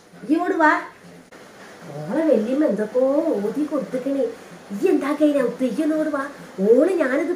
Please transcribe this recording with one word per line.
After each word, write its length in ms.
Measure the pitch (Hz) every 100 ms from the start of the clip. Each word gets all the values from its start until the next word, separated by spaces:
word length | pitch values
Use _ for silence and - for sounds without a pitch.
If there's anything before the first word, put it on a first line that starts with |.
| - - 214
ഈ 40 |
ഇങ്ങോട്ട് 240 | 330 359 339
വാ. 100 | 311 349 - - - - - - - - - - 170 147
ഓളെ 240 | 151 285 320
വല്യമ്മ 340 | 220 220 269 302
എന്തൊക്കെയോ 380 | 202 214 254 262 285 330 208
ഓതി 260 | 214 269 302
കൊടുത്തിക്കണേ. 540 | 302 196 254 269 277 233 - - - -
ഈ 140 | 202 359
എന്താ 180 | 294 277 302
കഴിഞ്ഞ 200 | 302 277 240
ഒത്ത്? 160 | - 254 202
ഈ 60 |
ഒന്നോട് 260 | 311 311 311 285
വാ. 80 | 277 - - - 202
ഓള് 260 | 254 349 349
ഞാനിത് 320 | 262 285 339